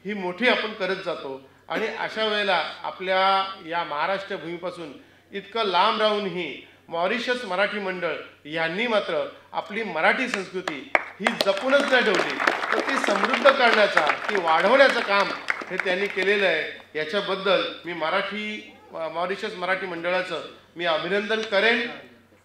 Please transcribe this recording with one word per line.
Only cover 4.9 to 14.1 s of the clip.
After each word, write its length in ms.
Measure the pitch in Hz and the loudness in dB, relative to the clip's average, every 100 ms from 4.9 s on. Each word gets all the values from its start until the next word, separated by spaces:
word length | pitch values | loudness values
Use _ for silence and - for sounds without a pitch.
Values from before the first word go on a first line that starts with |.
| 127 - _ _ | -14 -20 _ _
इतकं 320 | 196 190 226 | -12 -8 -2
लांब 380 | 214 175 208 220 | 2 4 4 4
राहूनही 680 | 214 208 196 170 160 117 - - - | 2 2 -2 -4 -6 -8 -16 -20 -8
मॉरिशस 580 | 165 180 233 240 247 226 | -2 0 0 -2 -4 -2
मराठी 340 | 180 202 208 | 0 0 0
मंडळ 340 | 190 180 170 139 - - 147 | -4 -4 -4 -4 -8 -18 -8
यांनी 420 | 160 165 175 240 | -2 -2 0 2
मात्र 420 | 214 202 156 135 - - | 2 2 -2 -2 -8 -8
आपली 320 | 165 - 214 | -8 -6 -6
मराठी 440 | 214 156 185 220 247 | -4 2 2 4 0
संस्कृती 640 | 208 180 185 170 147 - - | -4 -4 -6 -6 -8 -2 0
ही 300 | - - 214 233 202 | 0 -2 -2 2 0
जपूनच 460 | 196 262 277 - | 0 2 4 6
नाही 120 | 254 | 4
ठेवली, 340 | 214 175 151 135 - - - | 6 2 0 0 0 0 -2
तर 60 | - | -2
ती 180 | - 262 | 0 0
समृद्ध 520 | - 202 196 254 269 | 0 2 2 4 4
करण्याचा, 580 | 262 240 214 196 - 151 | 6 4 6 4 4 2